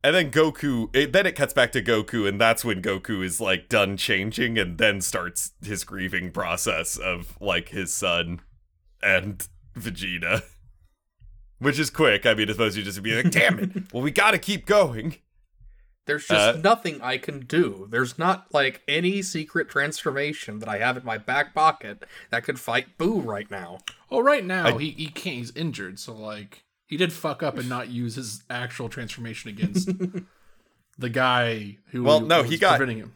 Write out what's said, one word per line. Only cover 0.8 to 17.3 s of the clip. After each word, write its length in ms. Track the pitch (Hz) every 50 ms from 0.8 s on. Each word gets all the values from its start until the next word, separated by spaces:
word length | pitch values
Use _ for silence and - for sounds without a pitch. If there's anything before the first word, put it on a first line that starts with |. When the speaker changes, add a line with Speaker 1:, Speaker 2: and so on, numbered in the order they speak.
| 113 104 -
Speaker 1:
it, 180 | 131 147 143 123
then 140 | 190 202
it 100 | 185 -
cuts 160 | - 143 - -
back 200 | 143 123 117 -
to 100 | 127 101
Goku, 460 | 104 117 107 104 - - 117 104 101
and 120 | 101 101
that's 240 | 113 113 117 - -
when 180 | 120 104 92 92
Goku 420 | 107 98 95 - - 110 95 92
is, 160 | 92 85 -
like, 280 | 117 98 95 90 - _
done 280 | 117 107 101 95 101
changing 600 | 95 - - 110 95 95 107 104 - 135 120 113 113
and 200 | 98 87 85 82
then 220 | 113 107 101 98
starts 520 | 90 - - 95 87 90 - - - - _ _ -
his 220 | 104 104 92 -
grieving 480 | - - 98 92 92 92 90 90 90 78
process 640 | - 98 85 85 90 - 113 90 80 82 - -
of, 400 | - - 92 90 87 85 - - -
like, 280 | 98 101 90 87 87 -
his 220 | - 101 92 80 -
son 460 | - - 92 87 85 85 85 87 87 - - _ _ _ _ _ _ _ _ _ _ -
and 440 | 101 95 92 92 104 101 92 - - - - _ - - 123
Vegeta. 640 | 95 110 90 - 92 92 90 87 85 85 98 - - - - - - - - _ _ _ _ _ _ _ _ _ - - - - - - _ _
Which 200 | 123 143 139 139
is 120 | 156 -
quick. 340 | - - 160 135 104 101 -
I 100 | 123 110
mean, 140 | 104 110 101
I 40 | 107
suppose 240 | - 117 107 92
you 60 | 107 101
just 200 | 98 95 101 95
be 120 | 110 110 113 131
like, 80 | 175
"Damn 280 | - - - - 180 -
it. 120 | 202 190 - 190 185
Speaker 2:
<laughs> 100 | - -
Speaker 1:
Well, 100 | 120 131
we 80 | 151
gotta 280 | - - 202 214 220 220
keep 260 | - - 208 170 -
going." 500 | - 202 208 190 147 120 110 110 170 - _ _ _ _ _ _ _ _ _ - - - _ _ _ _ _ _
Speaker 3:
There's 200 | - 147 147 147
just 300 | - 208 214 104 - 120
Speaker 1:
Uh, 40 | 160
Speaker 3:
nothing 400 | 160 196 226 - - 180 156 - 117
I 160 | 127 131 127
can 220 | - -